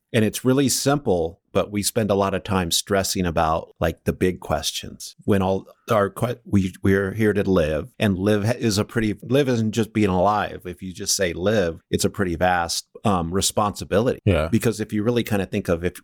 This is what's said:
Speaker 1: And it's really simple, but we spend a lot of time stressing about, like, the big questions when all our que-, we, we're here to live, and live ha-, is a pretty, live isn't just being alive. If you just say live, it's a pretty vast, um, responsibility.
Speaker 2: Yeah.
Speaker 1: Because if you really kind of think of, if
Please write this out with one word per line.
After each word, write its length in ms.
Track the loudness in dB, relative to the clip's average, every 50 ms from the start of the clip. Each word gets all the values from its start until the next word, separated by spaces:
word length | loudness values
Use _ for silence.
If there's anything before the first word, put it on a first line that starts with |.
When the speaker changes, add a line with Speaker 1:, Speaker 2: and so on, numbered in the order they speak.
| _ _
Speaker 1:
And 120 | 0 0 0
it's 200 | 0 -2 -2 0
really 240 | 2 2 2 2 2
simple, 720 | 0 0 0 0 0 0 0 0 0 0 0 -4 -6 -10 _ _
but 180 | -2 -2 -2 -2
we 100 | -4 -4
spend 280 | -4 -2 -2 -2 0 2
a 40 | 2
lot 180 | 2 2 0
of 120 | -2 -4 -4
time 260 | -2 -2 0 0 0
stressing 560 | -2 -4 -2 0 0 0 0 -2 -2 -2 -2
about, 480 | 0 0 0 2 2 0 -2 -4 -8 -6 _
like, 240 | -4 -4 -4 -2 _
the 80 | -4
big 280 | -2 0 0 0 0 -2
questions 760 | -4 -4 -4 -4 -2 -6 -8 -8 -10 -12 -14 -16 -16 -18 -18 -8 -2
when 180 | 0 2 2
all 240 | 2 0 0 -2 -4 -10 -20 _ _ 0
our 180 | 2 2 2 0
que-, 280 | 0 -4 -4 -4 -4 -8 _
we, 280 | 0 0 2 2 0 -4 -2
we're 300 | 0 2 2 2 2 -2
here 200 | -2 0 2 2
to 100 | 2 2
live, 500 | 2 2 4 4 4 2 0 -2 -4 -8 _ -2
and 180 | 0 0 0
live 280 | 2 2 2 2 2 2
ha-, 80 | 0 -2 0
is 200 | 0 0 0 0
a 60 | -2
pretty, 300 | -2 -2 -2 -2 -2 -4 -6
live 260 | -4 0 0 2 2 2
isn't 240 | 0 0 0 0
just 200 | 0 -2 -2 0
being 160 | 0 0 2 2
alive. 520 | 4 2 4 2 2 2 -2 -4 -6 -10 -12
If 160 | -12 -12 -10
you 100 | -12 -12
just 240 | -12 -8 -4 -4 -2
say 160 | 0 0 -2
live, 480 | -2 -2 0 0 2 2 0 0 -2 -6 -6 _
it's 140 | -2 0 0
a 60 | -2
pretty 260 | 0 -2 -2 -2 0
vast, 500 | 2 2 2 2 2 0 -2 -4 -8 -8 _ _ -4 0
um, 280 | 0 0 2 0 0
responsibility. 880 | 0 0 0 0 0 0 0 0 -2 -6 -6 0 0 2 2 0 -2 0 2
Speaker 2:
Yeah. 240 | 2 2 2 2 2
Speaker 1:
Because 300 | 0 0 2 0 -2 -2
if 120 | -6 -4
you 100 | -4 -2
really 220 | 0 0 0 0 -2
kind 180 | 0 -2 -2
of 80 | -2 -2
think 180 | -4 -4 0 0
of, 160 | -2 0 -2
if 100 | -4 -6 -6